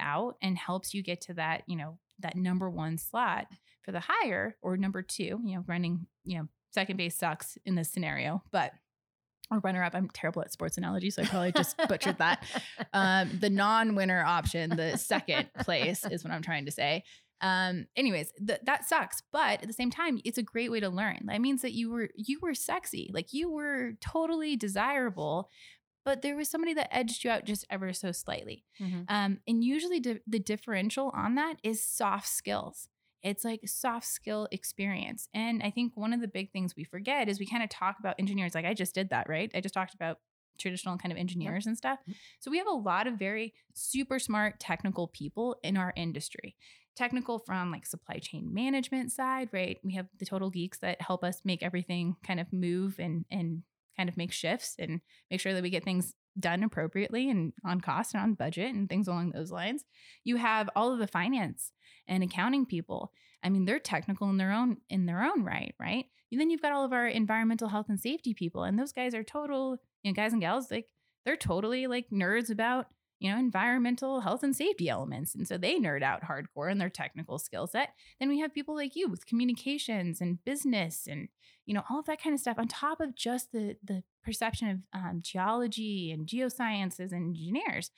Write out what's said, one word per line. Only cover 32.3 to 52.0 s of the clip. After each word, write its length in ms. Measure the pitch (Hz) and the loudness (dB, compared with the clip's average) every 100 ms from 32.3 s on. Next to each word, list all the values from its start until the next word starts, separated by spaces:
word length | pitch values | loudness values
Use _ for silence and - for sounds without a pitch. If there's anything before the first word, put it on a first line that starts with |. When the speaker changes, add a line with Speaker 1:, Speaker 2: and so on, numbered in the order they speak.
| - - 104 - - - _ _ _ | -4 0 -2 -2 -10 -16 _ _ _
Speaker 1:
It's, 220 | 190 202 | -4 -2
like, 160 | 233 226 196 | -4 -4 -4
soft 400 | - 262 233 - | -2 -2 -2 -4
skill 420 | - - 214 214 | -6 -4 -4 -2
experience. 800 | 190 - - 196 185 - - - | -6 -6 -4 -2 -2 -4 -8 -8
And 280 | 214 226 226 | -4 -2 0
I 80 | 208 | 0
think 220 | 220 240 214 | 0 0 0
one 160 | 220 | -2
of 80 | 240 | 0
the 80 | 226 | -2
big 240 | 190 196 | -4 -6
things 220 | 196 180 - | -2 -4 -4
we 80 | |
forget 440 | 160 180 208 285 214 | -8 -6 0 0 2
is 100 | 196 | 0
we 80 | 196 | -2
kinda 200 | 233 220 | -2 -2
talk 280 | - 185 202 | 0 -2 0
about 160 | 202 - | -4 0
engineers, 360 | 196 196 180 | 0 2 0
like, 100 | 165 | 0
I 100 | 170 | 0
just 200 | 208 180 | 0 0
did 160 | - 190 | -2 0
that, 180 | 120 - | 0 0
right? 220 | 156 208 | 0 -2
I 60 | 180 | -2
just 140 | 190 | -4
talked 200 | - 185 | -2 -4
about 240 | - 165 160 _ _ _ - | -4 -6 -6 _ _ _ -8
traditional 380 | 190 180 190 180 | -6 -4 -4 -4
kind 140 | 180 | -4
of 60 | 170 | -2
Speaker 2:
Yep. 20 | |
Speaker 1:
engineers 440 | 180 175 156 170 214 | -2 -2 -2 -2 -2
and 100 | 226 | -2
stuff. 240 | 254 269 - | -2 -2 -6
Speaker 2:
Yep. 100 | 196 - - | -14 -16 -14
Speaker 1:
So 100 | - | -4
we 80 | 320 | -2
have 80 | 392 | 0
a 60 | |
lot 340 | 311 202 180 233 | 0 2 2 2
of 80 | |
very 400 | 226 196 214 220 - _ | 0 -2 -2 -4 -10 _
super 440 | - - 262 269 262 | -8 -4 -2 0 -2
smart 400 | - 214 214 - | 0 2 0 -2
technical 480 | - 170 196 185 170 | -4 -2 0 -2 -4
people 500 | - 143 - 240 - | -6 -8 -4 -2 -2
in 140 | 156 196 | 0 0
our 160 | 180 - | 0 -2
industry. 600 | 170 147 - - - - - - _ - | -4 -4 -6 -10 -14 -16 -20 -20 _ -2
Technical 420 | 247 254 240 226 | 0 0 -2 -4
from, 320 | 220 185 180 | -2 -2 0
like, 160 | 160 - | -4 -8
supply 320 | 170 - - | -10 -10 -10
chain 340 | - 156 160 | -8 -8 -4
management 600 | 180 254 269 254 262 247 | -2 0 0 0 -2 -2
side, 380 | - 262 262 247 | -2 0 0 -2
right? 260 | 190 185 190 | -2 -2 -2
We 100 | 190 | -4
have 140 | 190 185 - | -4 -6 -8
the 80 | 190 | -6
total 240 | 190 190 | -2 -2
geeks 280 | 180 180 - | -2 -4 -2
that 220 | 185 - | -4 -2
help 220 | - 180 | -2 -2
us 200 | 180 185 | -2 -2
make 180 | 190 175 | -2 0
everything 540 | 175 180 175 175 | 0 -2 -2 0